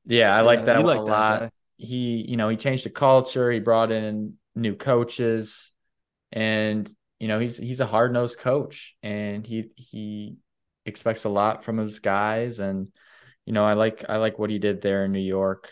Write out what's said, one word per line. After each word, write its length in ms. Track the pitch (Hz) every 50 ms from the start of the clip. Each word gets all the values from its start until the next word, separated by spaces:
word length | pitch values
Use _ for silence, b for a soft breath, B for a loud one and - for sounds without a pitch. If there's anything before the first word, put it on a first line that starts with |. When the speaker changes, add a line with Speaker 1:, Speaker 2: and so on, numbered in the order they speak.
| _
Speaker 1:
Yeah, 280 | - 120 117 113 101 98
I 40 | 110
Speaker 2:
Yeah, 40 | 113
Speaker 1:
like 220 | 117 117 113 113
that 140 | 123 117 113
Speaker 2:
you 60 | -
Speaker 1:
one 120 | 170 143 110
Speaker 2:
like 60 | 107
Speaker 1:
a 20 |
Speaker 2:
that 60 | 107
Speaker 1:
lot. 280 | 107 107 107 107 107 -
Speaker 2:
guy. 120 | 117 113 - _ _ _ _
Speaker 1:
He, 500 | - 131 117 127 123 123 120 117 113 - -
you 100 | 123 117
know, 100 | 107 110
he 80 | 113
changed 300 | 110 - 139 131 127 -
the 40 | 107
culture. 600 | - - 143 135 131 131 127 - - 131 123 120
He 80 | 120 113
brought 320 | 104 117 113 113 113 113
in 440 | 113 110 110 107 107 107 107 107 - - _ _ -
new 200 | 120 117 107 98
coaches, 960 | - - 139 127 120 117 117 - - 123 117 113 113 107 104 - - - - _ _ _ _ _ _ _ _ _ _ _ _
and, 580 | - 110 110 110 110 110 107 107 107 107 101 - - _ _ _ _ -
you 80 | 113 110
know, 100 | 107 110
he's, 200 | 120 120 117 -
he's 220 | 110 120 127 127
a 60 | 127
hard-nosed 540 | 110 107 110 120 123 123 120 123 120 - -
coach, 560 | - 127 131 147 127 113 - - - - - _ -
and 420 | 107 104 104 104 104 101 107 107
he, 200 | 117 113 113 110 113 _
he 600 | - 123 - - 110 107 104 104 107 104 104 - - _ _ _ _ _ _ _ _ -
expects 400 | - 104 - - 113 110 - -
a 40 | 107
lot 340 | 101 101 104 110 110 - -
from 140 | - 110 110
his 220 | 110 107 107 -
guys. 600 | - 104 98 101 104 107 110 113 120 123 117 110
And, 280 | 98 98 95 95 95 - _ b b b b b b b b b b
you 80 | - 110
know, 120 | 107 104
I 80 | 107 104
like, 320 | 107 110 110 110 - - -
I 80 | 107 110
like 220 | 110 110 110 -
what 100 | 107 107
he 80 | 107 104
did 240 | 101 104 98 90
there 240 | - 101 98 98 98
in 60 | 98
New 80 | 98 95
York, 520 | 95 95 95 95 95 95 95 - - -